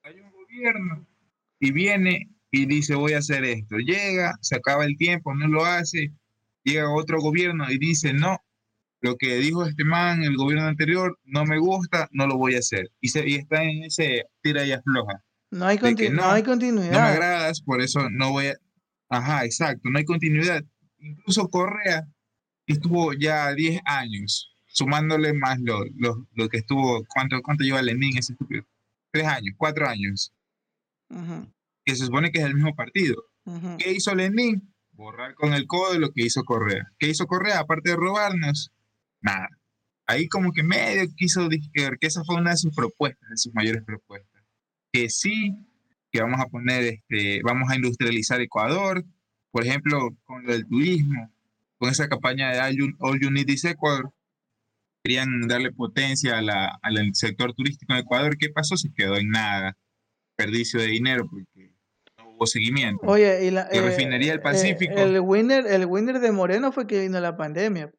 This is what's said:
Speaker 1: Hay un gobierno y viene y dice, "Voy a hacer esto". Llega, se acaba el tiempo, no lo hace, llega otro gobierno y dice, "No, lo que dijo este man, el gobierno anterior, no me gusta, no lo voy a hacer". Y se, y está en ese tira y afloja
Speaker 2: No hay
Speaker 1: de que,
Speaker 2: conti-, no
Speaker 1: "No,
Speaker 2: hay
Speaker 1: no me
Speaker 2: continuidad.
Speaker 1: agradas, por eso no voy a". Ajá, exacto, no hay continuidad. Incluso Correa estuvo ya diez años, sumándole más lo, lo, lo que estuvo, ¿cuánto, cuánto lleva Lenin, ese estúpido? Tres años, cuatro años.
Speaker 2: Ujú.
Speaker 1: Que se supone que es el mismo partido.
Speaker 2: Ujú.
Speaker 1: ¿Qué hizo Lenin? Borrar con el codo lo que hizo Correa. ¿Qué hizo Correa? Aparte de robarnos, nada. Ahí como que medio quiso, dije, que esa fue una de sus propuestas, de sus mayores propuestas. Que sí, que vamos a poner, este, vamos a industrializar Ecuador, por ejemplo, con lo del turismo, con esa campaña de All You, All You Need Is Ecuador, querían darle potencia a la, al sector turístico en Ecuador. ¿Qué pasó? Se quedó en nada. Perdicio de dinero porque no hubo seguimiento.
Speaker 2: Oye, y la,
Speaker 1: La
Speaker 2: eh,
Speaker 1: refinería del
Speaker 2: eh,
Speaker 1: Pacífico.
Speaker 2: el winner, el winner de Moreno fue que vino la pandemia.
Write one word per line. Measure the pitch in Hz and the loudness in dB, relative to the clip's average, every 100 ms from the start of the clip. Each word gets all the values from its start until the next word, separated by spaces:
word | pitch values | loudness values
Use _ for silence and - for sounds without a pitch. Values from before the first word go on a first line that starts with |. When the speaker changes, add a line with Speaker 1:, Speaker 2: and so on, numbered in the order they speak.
Speaker 1:
Hay | - 349 | -20 -20
un | 202 | -20
gobierno | - - 240 240 214 185 156 147 _ _ _ _ _ | -20 -20 -6 -4 -2 -6 -8 -14 _ _ _ _ _
y | 139 | 0
viene | 139 196 202 185 180 - _ _ | 2 2 4 2 0 -4 _ _
y | 135 | 0
dice, | 135 147 147 | 2 2 2
"Voy | 143 151 | 2 2
a | 147 | 0
hacer | 147 139 | 0 -2
esto". | 131 113 107 110 | -2 -4 -4 -4
Llega, | 120 196 202 185 175 - | 0 0 0 0 -2 -4
se | - | -4
acaba | 127 139 143 | -2 0 0
el | 147 143 | 0 0
tiempo, | 170 170 156 | 0 0 -2
no | 139 151 | -2 2
lo | 156 | 2
hace, | 165 175 156 170 147 - _ _ _ _ | 2 0 -2 -4 -6 -8 _ _ _ _
llega | 135 156 147 | -2 0 0
otro | 151 156 160 | 0 0 0
gobierno | 151 165 180 165 135 | 2 0 0 -2 -2
y | 135 | -2
dice, | 156 156 151 | 0 0 0
"No, | 139 175 190 _ _ _ _ _ _ | 0 0 -2 _ _ _ _ _ _
lo | 123 123 | -4 -2
que | 131 123 | -2 0
dijo | 147 170 | 0 0
este | 165 147 | -2 -2
man, | 151 170 175 170 | 0 2 2 0
el | 151 135 | 0 0
gobierno | 135 151 156 | 0 0 0
anterior, | 147 156 175 180 175 | 0 0 2 0 -4
no | 135 143 | -4 -2
me | 156 156 | 0 2
gusta, | 175 190 180 170 151 | 2 0 0 -2 -2
no | 135 139 | 0 0
lo | 131 | 2
voy | 131 | 2
a | 123 | 0
hacer". | 120 98 92 _ | 0 -4 -6 _
Y | 147 | -4
se, | 156 135 | -2 -2
y | |
está | 143 143 156 | -4 -2 -2
en | 160 156 | 0 -4
ese | 160 - 147 123 - _ | -6 -2 0 0 -4 _
tira | 151 147 | -2 0
y | 139 | -2
afloja | 127 139 127 104 98 _ _ _ | -2 0 0 -2 -10 _ _ _
Speaker 2:
No | 180 180 | -2 2
hay | 208 | 4
Speaker 1:
de | |
que, | 240 220 220 | 4 4 2
Speaker 2:
conti-, | |
no | 147 | 2
Speaker 1:
"No, | - | 4
Speaker 2:
hay | 214 | 4
Speaker 1:
no | 220 | 4
me | |
Speaker 2:
continuidad. | 247 247 220 175 185 226 | 0 2 0 2 4 6
Speaker 1:
agradas, | 165 175 175 160 160 | 4 2 2 0 -2
por | - 127 | -2 0
eso | 123 143 131 | 0 0 0
no | 120 135 | 0 0
voy | 139 139 | 0 -2
a". | 135 _ _ _ _ _ | -4 _ _ _ _ _
Ajá, | 123 131 147 | -2 0 -2
exacto, | 131 - 160 127 123 | -2 -2 -2 -2 0
no | 139 | 0
hay | |
continuidad. | 151 165 156 151 175 160 147 _ _ _ | 0 0 2 2 2 -2 -6 _ _ _
Incluso | - - - 190 190 | -18 -10 -2 0 0
Correa | 180 190 208 202 160 151 _ _ _ _ _ | 0 0 -2 -2 -2 -4 _ _ _ _ _
estuvo | - 151 170 170 160 | -2 0 2 2 0
ya | 139 151 151 143 | 0 0 2 0
diez | 143 160 175 | 0 0 0
años, | - 143 120 104 101 - - _ | -2 -2 -4 -8 -6 -6 -8 _
sumándole | _ - 139 147 156 156 151 | _ -2 0 2 2 2 2
más | 147 131 127 | 0 -2 -2
lo, | 120 104 98 | -2 -2 -4
lo, | - 120 117 - | -2 -2 -2 -8
lo | 113 113 | -4 -2
que | 113 | -4
estuvo, | 110 139 131 113 113 | -2 0 2 0 -2
¿cuánto, | 131 135 131 | -4 -2 -4
cuánto | 135 147 | -2 0
lleva | 135 135 | 0 0
Lenin, | 123 120 139 127 | 0 0 0 -2
ese | 123 | -6
estúpido? | 123 143 113 - _ _ _ _ | -8 -8 -8 -10 _ _ _ _
Tres | 156 | -4
años, | 156 135 98 98 | -2 -4 -6 -4
cuatro | 156 151 143 | -4 0 -4
años. | 104 98 98 - _ _ _ _ _ _ _ _ | -2 -4 -4 -8 _ _ _ _ _ _ _ _
Speaker 2:
Ujú. | - 170 165 - _ _ _ | -14 -12 -12 -14 _ _ _
Speaker 1:
Que | - | -6
se | 131 | -4
supone | 127 127 165 | -2 0 0
que | 165 | 0
es | |
el | 147 | 0
mismo | 143 156 | 2 0
partido. | 151 117 196 165 113 - _ | -2 -6 -2 0 -2 -8 _
Speaker 2:
Ujú. | - 175 180 170 | -14 -10 -10 -6
Speaker 1:
¿Qué | 180 | -4
hizo | 190 208 | -2 -2
Lenin? | 190 190 214 247 202 - _ _ | 0 0 0 0 -2 -6 _ _
Borrar | - 107 113 127 | -20 -20 -14 -14
con | - 151 | -2 0
el | 143 139 | 0 0
codo | 175 185 175 | -2 0 0
lo | 147 | 0
que | 117 | 0
hizo | 117 131 | 0 -2
Correa. | 123 113 107 98 - _ | 0 0 0 -2 -6 _
¿Qué | 151 | -2
hizo | 156 160 | -2 -2
Correa? | 180 208 185 | -2 0 -2
Aparte | 151 160 165 | 0 -2 0
de | |
robarnos, | 170 180 208 208 180 147 147 - _ _ _ _ _ | 0 0 0 0 0 -2 -2 -6 _ _ _ _ _
nada. | 104 98 92 - _ _ _ _ | -4 -4 -8 -14 _ _ _ _
Ahí | - 120 160 | -2 0 0
como | 196 180 | 0 0
que | 160 | 2
medio | 160 202 220 196 185 | 0 2 0 0 -2
quiso, | - 180 185 170 | 0 0 2 0
dije, | 156 147 | -2 -4
que | 147 139 123 156 | -2 -2 -2 -4
esa | 170 | -4
fue | 160 | -2
una | 170 170 | 0 2
de | 170 | 0
sus | 165 | 0
propuestas, | 147 117 - 143 - - | -2 -4 -2 -4 -4 -12
de | 220 | -6
sus | 120 | -4
mayores | 113 107 113 | 0 0 -2
propuestas. | 107 107 _ 101 _ _ _ _ _ _ _ | -6 -16 _ -20 _ _ _ _ _ _ _
Que | 120 117 | -2 0
sí, | - 202 220 202 196 - _ _ _ _ | -2 -4 -2 -4 -6 -14 _ _ _ _
que | 113 | -2
vamos | 113 127 | 0 -2
a | 127 | -4
poner, | 123 123 127 | -4 -2 0
este, | 120 110 _ 107 101 101 | -2 -4 _ -2 -2 -2
vamos | 113 123 131 | -2 0 0
a | |
industrializar | 131 123 120 117 117 110 123 | 0 -2 0 0 0 -2 -2
Ecuador, | 120 107 110 170 196 180 175 _ _ _ _ | -2 -2 0 0 -2 -4 -8 _ _ _ _
por | 120 | -4
ejemplo, | 120 139 147 147 123 110 | -2 0 2 2 -2 -6
con | _ 127 | _ -12
lo | 123 | -2
del | 117 107 | -2 2
turismo, | 117 165 175 143 131 113 _ _ _ _ _ | 2 4 4 2 0 -6 _ _ _ _ _
con | 123 | -2
esa | 143 143 | 0 0
campaña | 131 - 135 131 | -2 -2 -2 -2
de | 127 | 0
All | 131 | 0
You, | 135 139 - | 0 -2 -2
All | 131 135 | -2 0
You | 135 | 2
Need | 139 135 | 2 2
Is | 139 | 0
Ecuador, | 170 165 151 139 131 _ _ _ _ _ _ _ _ _ | -2 0 0 0 -4 _ _ _ _ _ _ _ _ _
querían | - 127 131 123 117 | -2 0 0 -2 0
darle | 123 127 | 0 -2
potencia | 120 113 139 139 135 131 113 | -4 -4 -2 -2 0 0 0
a | |
la, | 107 101 95 - | 0 -2 -2 -4
al | 110 107 104 | -2 0 0
sector | 95 110 104 123 | 0 -4 -2 -4
turístico | 120 139 143 - | -2 -6 -6 -4
en | 127 | -4
Ecuador. | 123 123 147 151 | -2 0 0 -2
¿Qué | 151 | -4
pasó? | 156 147 185 | -2 -2 -4
Se | - | -4
quedó | - 98 | -2 -2
en | 101 104 | 0 0
nada. | 110 107 101 95 92 _ _ _ _ _ | 0 0 -2 -4 -8 _ _ _ _ _
Perdicio | - 104 113 117 120 | -6 -2 -2 -2 -2
de | 110 | 0
dinero | 113 127 127 110 | 0 0 0 -2
porque | 98 92 95 95 _ _ _ _ _ | -10 -18 _ -20 _ _ _ _ _
no | 113 | -20
hubo | 113 | -4
seguimiento. | 113 117 113 139 131 202 196 | 0 4 4 4 2 2 6
Speaker 2:
Oye, | 208 202 185 185 | 8 8 6 4
y | |
la, | 185 | 2
Speaker 1:
La | 185 | 2
Speaker 2:
eh, | 196 | 2
Speaker 1:
refinería | 185 180 131 123 147 | 4 2 2 2 2
del | 156 | 2
Speaker 2:
eh, | |
Speaker 1:
Pacífico. | 147 190 190 170 180 | 2 4 2 2 0
Speaker 2:
el | 196 196 190 | 4 4 4
winner, | 185 202 233 269 | 4 4 6 4
el | 233 190 | 4 2
winner | 180 185 233 262 | 4 2 2 2
de | 240 | 2
Moreno | 202 180 202 269 | 4 2 2 0
fue | 269 220 | -2 -2
que | 202 | -2
vino | 190 185 | 0 -2
la | 175 170 | -2 -4
pandemia. | 156 156 214 180 170 | -4 -2 -2 -2 -6